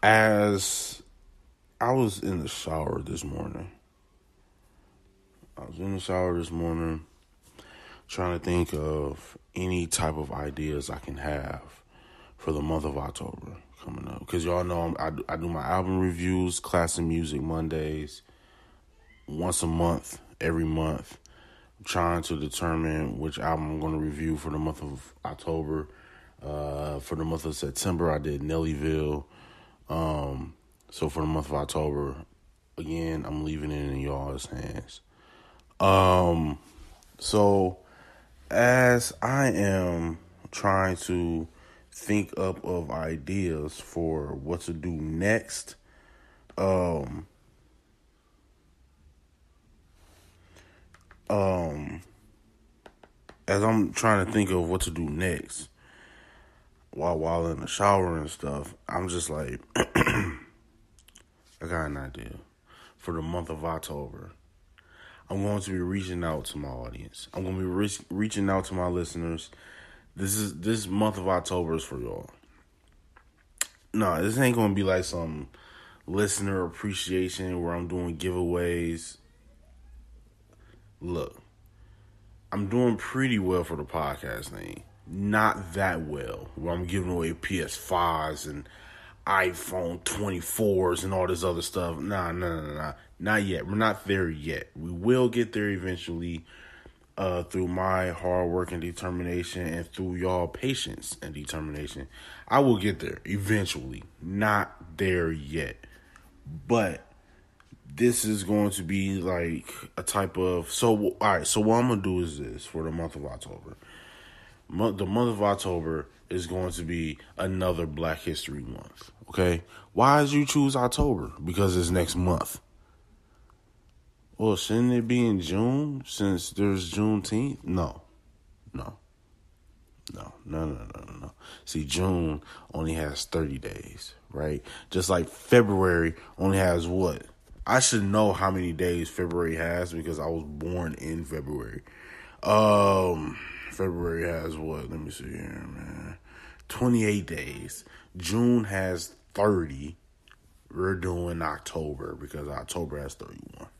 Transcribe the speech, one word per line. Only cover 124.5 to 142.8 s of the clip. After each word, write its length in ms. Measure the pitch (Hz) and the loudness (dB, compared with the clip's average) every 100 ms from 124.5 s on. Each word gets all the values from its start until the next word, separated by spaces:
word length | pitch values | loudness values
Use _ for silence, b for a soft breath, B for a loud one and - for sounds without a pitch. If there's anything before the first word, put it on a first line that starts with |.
| 95 | 2
shouldn't 360 | - 110 123 | 2 4 6
it 140 | 123 113 | 4 4
be 180 | 123 | 4
in 160 | 117 98 | 4 4
June 640 | 82 95 117 139 151 139 | 2 2 2 2 0 -4
since 460 | 127 - 101 90 - | -8 0 2 2 -2
there's 420 | - 101 98 87 | 0 2 2 0
Juneteenth? 680 | 90 107 107 92 110 139 - | 0 2 2 0 -2 -2 -4
No. 400 | - 92 78 - - _ _ _ _ - - | -2 0 0 -4 -18 _ _ _ _ -20 -14
No. 260 | - - - _ _ _ _ _ _ - - - - - | -12 -12 -14 _ _ _ _ _ _ -20 -20 -20 -20 -16
No, 220 | - - - | -14 -14 -16
no, 200 | - 78 | -8 -4
no, 100 | 80 | -4
no, 300 | 65 53 - - | -4 -10 -14 -14
no, 60 | |
no. 200 | - - - B B | -14 -14 -16 B B
See, 200 | - 80 | -6 -4
June 580 | 73 82 92 90 80 73 B B B | -2 2 4 4 2 -2 B B B
only 200 | - 80 | -4 -2
has 300 | 80 78 69 | -2 -2 -4
thirty 340 | - 85 76 67 | -2 -2 0 -4
days, 560 | - - - - - - _ | -8 -12 -14 -16 -18 -20 _
right? 340 | 71 76 73 B B B | -6 -4 -4 B B B
Just 180 | 92 90 | -2 2
like 200 | 90 80 | 2 0
February 880 | - - 123 107 98 95 85 82 80 B - | -6 8 8 8 6 6 6 4 0 B 0
only 200 | 92 95 | 2 6
has 300 | 92 85 85 | 6 4 2
what? 340 | 90 92 76 - - - - - | 2 2 0 -10 -20 -20 -10 2
I 100 | 127 | 4
should 240 | 131 113 | 4 2
know 300 | 101 104 107 | 2 4 4
how 180 | 90 98 | 4 2
many 220 | 95 90 | 0 -2
days 360 | 82 90 87 80 | 0 0 0 -2
February 460 | - 90 85 85 | -4 -2 0 0
has 380 | 82 82 85 87 | 0 -2 -2 -2
because 260 | 82 80 76 | -4 -6 -4
I 80 | 78 | -2
was 160 | 82 | -4
born 520 | 73 73 80 90 82 | -6 -8 -4 -4 -4
in 300 | 71 73 82 | -6 -6 -6
February. 580 | 76 78 69 73 53 - B B B B B B | -6 -8 -6 -8 -8 -12 B B B B B B
Um, 960 | - 107 107 104 | 4 8 8 8